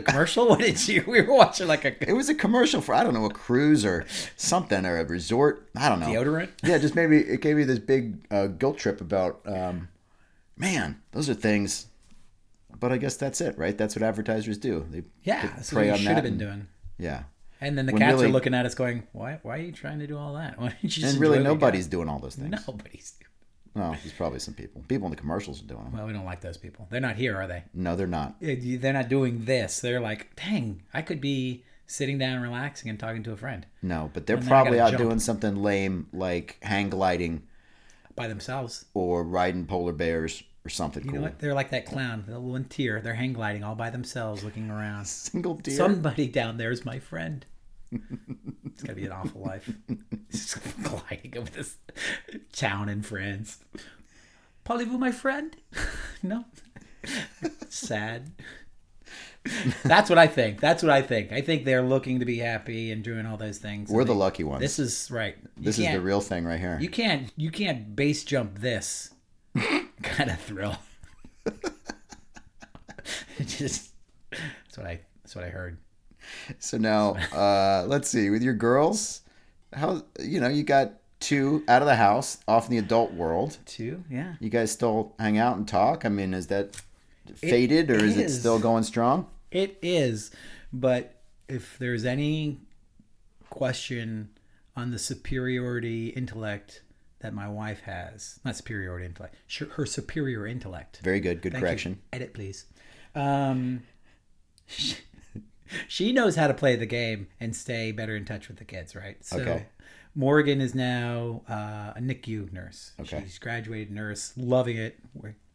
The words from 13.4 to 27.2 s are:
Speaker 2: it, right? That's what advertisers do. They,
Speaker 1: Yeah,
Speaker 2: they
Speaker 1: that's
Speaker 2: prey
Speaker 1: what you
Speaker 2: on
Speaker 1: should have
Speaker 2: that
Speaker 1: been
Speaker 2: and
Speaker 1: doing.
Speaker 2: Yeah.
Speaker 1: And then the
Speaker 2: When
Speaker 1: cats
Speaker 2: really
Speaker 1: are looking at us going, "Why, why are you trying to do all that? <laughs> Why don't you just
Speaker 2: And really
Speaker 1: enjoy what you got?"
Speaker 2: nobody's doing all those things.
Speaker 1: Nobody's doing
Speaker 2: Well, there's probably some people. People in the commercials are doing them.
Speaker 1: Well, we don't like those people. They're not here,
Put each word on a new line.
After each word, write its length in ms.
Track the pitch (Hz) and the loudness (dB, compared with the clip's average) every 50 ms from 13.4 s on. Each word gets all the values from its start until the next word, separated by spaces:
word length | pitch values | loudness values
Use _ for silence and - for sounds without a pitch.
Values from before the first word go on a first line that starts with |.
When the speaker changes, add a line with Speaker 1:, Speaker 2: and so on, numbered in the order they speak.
Speaker 2:
it, 160 | 180 - - - | -4 -4 -2 -2
right? 200 | 80 92 104 - | -2 -2 0 0
That's 180 | 110 104 - | -2 -2 0
what 80 | - 113 | 0 0
advertisers 540 | 110 104 107 107 117 113 110 107 113 104 104 | 0 0 -2 -2 -2 -2 -2 -2 -4 -6 -4
do. 280 | - 131 101 80 73 78 | -2 -2 -2 -2 -4 -6
They, 140 | 73 85 85 - - _ _ | -10 -12 -12 -12 -18 _ _
Speaker 1:
Yeah, 180 | 190 214 - | -2 -2 -2
Speaker 2:
they 60 | - - | -2 -6
Speaker 1:
that's 220 | - - - - 151 | -6 -8 -10 -2 2
Speaker 2:
prey 60 | 113 | 2
Speaker 1:
what 60 | 104 104 | 4 4
you 40 | 104 | 4
Speaker 2:
on 40 | 101 | 4
Speaker 1:
should 80 | 101 104 | 4 4
have 80 | 107 117 | 4 2
Speaker 2:
that 60 | 127 | 2
Speaker 1:
been 100 | 120 107 | 0 -2
Speaker 2:
and 60 | 85 | -2
Speaker 1:
doing. 280 | 104 101 101 101 104 - - _ - - - - | -4 -6 -6 -10 -12 -14 -18 _ -16 -16 -10 -6
Speaker 2:
Yeah. 260 | 90 82 69 64 64 - - _ - - - _ | -6 -6 -6 -6 -8 -12 -16 _ -20 -20 -14 _
Speaker 1:
And 180 | 139 143 147 139 | -6 -4 -2 0
then 80 | 135 | 0
the 60 | 127 107 | 2 4
Speaker 2:
When 60 | 107 | 6
Speaker 1:
cats 120 | - 147 143 | 6 8 8
Speaker 2:
really 120 | 131 123 - | 8 6 6
Speaker 1:
are 20 | |
looking 240 | 131 131 127 131 127 | 6 4 4 2 2
at 100 | 123 123 | 2 0
us 80 | 123 - | 0 0
going, 300 | - 127 123 120 120 110 - | 0 -2 0 0 -4 -8 -10
"Why, 260 | - 107 110 123 151 156 - | -12 -10 -10 -8 -10 -10 -10
why 140 | 113 117 151 | -10 -8 -8
are 20 | |
you 100 | 165 175 | -8 -10
trying 280 | 147 - - 143 151 151 | -12 -12 -10 -8 -8 -8
to 80 | 147 147 | -8 -8
do 100 | 147 147 | -8 -8
all 160 | 147 147 143 | -8 -8 -8
that? 240 | 151 160 143 - - | -8 -8 -10 -8 -6
<laughs> 20 | |
Why 100 | 120 123 | -6 -6
don't 80 | - - - | -4 -4 -4
you 60 | 160 | -4
just 240 | - 160 156 131 139 | -2 0 2 2 4
Speaker 2:
And 80 | 139 | 6
really 160 | 151 156 147 131 | 6 8 8 8
Speaker 1:
enjoy 120 | 139 139 | 6 4
what 40 | 156 | 4
you 60 | 151 | 6
got?" 60 | 147 127 | 6 4
Speaker 2:
nobody's 200 | 95 95 90 78 | 4 4 0 0
doing 220 | 92 87 82 78 | -2 -2 -2 -2
all 80 | 73 69 | -4 -6
those 180 | 67 65 - | -8 -10 -10
things. 140 | 135 135 156 202 208 - - | -8 -6 -6 -6 -6 -8 -10
Speaker 1:
Nobody's 440 | 120 104 - - - - - - | -12 -12 -14 -16 -18 -18 -20 -20
doing 180 | - - - - _ _ - _ _ _ - - - | -20 -20 -20 -20 _ _ -20 _ _ _ -20 -10 -6
Speaker 2:
Well, 160 | 107 95 82 78 73 | -4 -2 -2 -4 -6
there's 120 | - 78 - | -8 -12 -6
probably 260 | - 90 78 65 64 | -4 -4 -4 -2 -4
some 160 | - - - | -8 -10 -10
people. 280 | - 53 - - - 64 - | -12 -14 -14 -14 -18 -6 -4
People 180 | 127 107 98 | -2 -2 -2
in 60 | 87 | -4
the 40 | 76 - | -6 -6
commercials 440 | - 71 82 98 101 - 69 69 | -6 -4 -4 -4 -4 -6 -12 -14
are 40 | - - | -14 -14
doing 160 | - 55 53 | -14 -14 -12
them. 100 | - 120 | -10 -10
Speaker 1:
Well, 140 | 110 107 110 | -8 -8 -8
we 60 | 107 | -8
don't 120 | 101 95 | -8 -8
like 160 | 92 90 87 | -10 -10 -10
those 160 | - - - - | -10 -12 -12 -12
people. 300 | - 87 - - 101 87 | -14 -18 -18 -18 -14 -8
They're 100 | 107 123 | -6 -4
not 180 | 131 123 107 | -2 -2 -2
here, 200 | 104 | -2